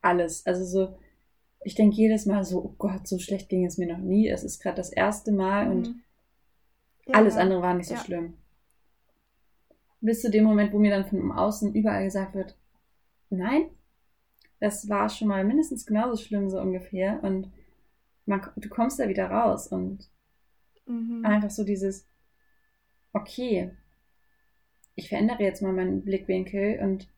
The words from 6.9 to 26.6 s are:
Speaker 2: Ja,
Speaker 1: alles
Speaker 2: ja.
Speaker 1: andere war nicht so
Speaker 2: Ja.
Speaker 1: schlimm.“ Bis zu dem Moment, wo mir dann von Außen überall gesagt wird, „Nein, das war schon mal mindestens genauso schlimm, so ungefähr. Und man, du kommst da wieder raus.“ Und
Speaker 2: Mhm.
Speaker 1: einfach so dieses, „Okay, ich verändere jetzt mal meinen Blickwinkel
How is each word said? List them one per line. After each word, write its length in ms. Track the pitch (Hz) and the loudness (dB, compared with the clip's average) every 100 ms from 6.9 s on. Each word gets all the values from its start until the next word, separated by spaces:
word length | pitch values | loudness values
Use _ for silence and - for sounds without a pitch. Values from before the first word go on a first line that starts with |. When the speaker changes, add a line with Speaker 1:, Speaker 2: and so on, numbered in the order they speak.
| _ - | _ 2
Speaker 2:
Ja, 100 | 214 | 6
Speaker 1:
alles 180 | 220 - | 6 6
Speaker 2:
ja. 20 | |
Speaker 1:
andere 240 | 190 185 | 2 2
war 120 | 180 | 0
nicht 140 | 180 180 | 0 -2
so 80 | - | -8
Speaker 2:
Ja. 80 | |
Speaker 1:
schlimm.“ 340 | - 175 170 - _ _ _ _ _ _ _ _ _ _ _ _ _ _ _ - | -6 -8 -8 -12 _ _ _ _ _ _ _ _ _ _ _ _ _ _ _ -4
Bis 200 | 220 226 | -2 0
zu 80 | 240 | 2
dem 140 | 214 | 6
Moment, 280 | 214 208 208 | 6 6 4
wo 60 | 208 | 4
mir 120 | 208 | 4
dann 140 | 196 190 | 4 0
von 240 | 196 185 | -2 -2
Außen 420 | - 196 214 208 | 0 0 0 -2
überall 300 | 208 214 202 196 | 2 2 2 -2
gesagt 300 | 196 190 190 | -2 -4 -6
wird, 200 | 190 - _ _ _ _ _ _ - | -8 -10 _ _ _ _ _ _ -6
„Nein, 400 | 185 190 285 330 - _ _ _ _ _ _ _ - | -4 0 0 0 -4 _ _ _ _ _ _ _ -4
das 300 | 208 208 208 | -2 -2 -4
war 200 | 202 214 | 0 0
schon 180 | - 214 | 0 0
mal 160 | 196 | 2
mindestens 420 | 196 277 320 247 - | 2 2 0 -2 -2
genauso 360 | 214 247 226 | 0 0 -2
schlimm, 260 | - 208 196 | -4 -2 -2
so 100 | 190 | -2
ungefähr. 640 | 190 185 185 185 190 233 | -2 -4 -6 -4 -2 -2
Und 280 | 202 190 190 - - _ _ _ _ _ - | -2 -4 -6 -14 -20 _ _ _ _ _ -4
man, 160 | 196 - - | -4 -4 -12
du 140 | 208 | -8
kommst 300 | - 233 262 | -2 -2 0
da 100 | 226 | -2
wieder 180 | 196 185 | -2 -2
raus.“ 360 | 196 233 - - | 2 2 0 -4
Und 420 | 185 185 196 - _ _ _ _ _ _ _ - | -6 -6 -8 -14 _ _ _ _ _ _ _ -10
Speaker 2:
Mhm. 400 | 233 226 233 220 | -6 -6 -2 2
Speaker 1:
einfach 220 | 208 208 | 2 0
so 120 | 202 | -4
dieses, 440 | 202 196 196 196 _ _ _ _ _ _ _ _ _ _ _ | -4 -2 -4 -6 _ _ _ _ _ _ _ _ _ _ _
„Okay, 580 | 202 208 - 247 196 180 - _ _ _ _ _ _ _ _ _ _ _ - | -8 -8 -8 -2 -2 -2 -10 _ _ _ _ _ _ _ _ _ _ _ -16
ich 140 | - | -6
verändere 340 | 202 214 226 | 0 0 2
jetzt 180 | 196 190 | -2 0
mal 120 | 190 | -2
meinen 300 | 185 185 190 | -2 -2 -2
Blickwinkel 760 | 196 190 190 185 190 202 | -2 -4 -2 -4 -2 -2